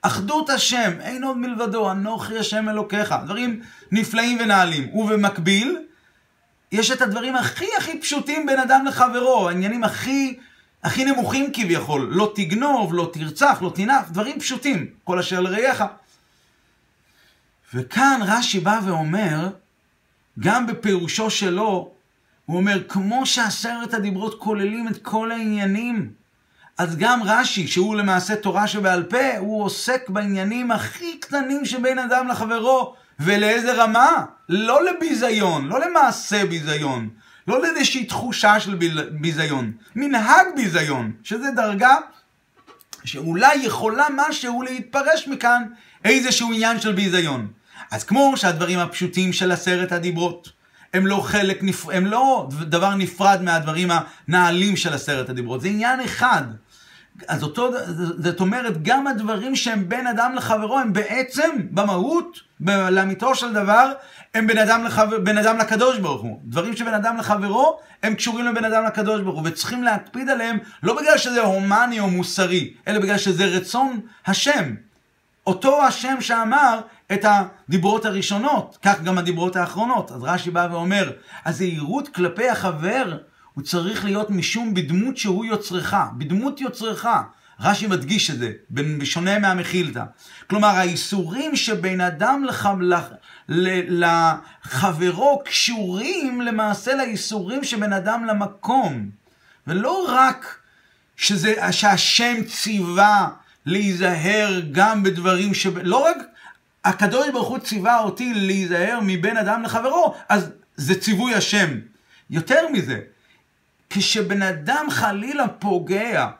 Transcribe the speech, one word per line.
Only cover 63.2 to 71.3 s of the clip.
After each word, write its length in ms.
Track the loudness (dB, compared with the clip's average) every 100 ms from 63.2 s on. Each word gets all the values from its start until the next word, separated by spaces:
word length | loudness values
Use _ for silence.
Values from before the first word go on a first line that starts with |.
| 0 0
של 180 | 0
דבר, 380 | -2 4 6 6 2 -12 -20 -6
הם 140 | -2 2
בין 100 | 4
אדם 260 | 4 4
לחבר-, 360 | 2 2 2 2
בין 180 | 2 2
אדם 200 | 4 2
לקדוש 400 | 2 4 4 4
ברוך 240 | -2 -4
הוא. 180 | -6 -12
דברים 320 | -6 -4 -4 -4
שבין 180 | -2
אדם 240 | 0 0 -2
לחברו, 640 | 0 0 2 4 4 2 -12 -6
הם 120 | -4 -2
קשורים 300 | -2 -2 -2
לבין 200 | 0 2
אדם 200 | 2 0
לקדוש 360 | 0 0 0
ברוך 140 | -2 -4
הוא, 120 | -4
וצריכים 360 | -4 -6 -2
להקפיד 460 | 0 -2 -4 -8 -2
עליהם, 280 | -2 -2 -4 -6 -6
לא 180 | -2 0
בגלל 160 | 4 4
שזה 240 | 4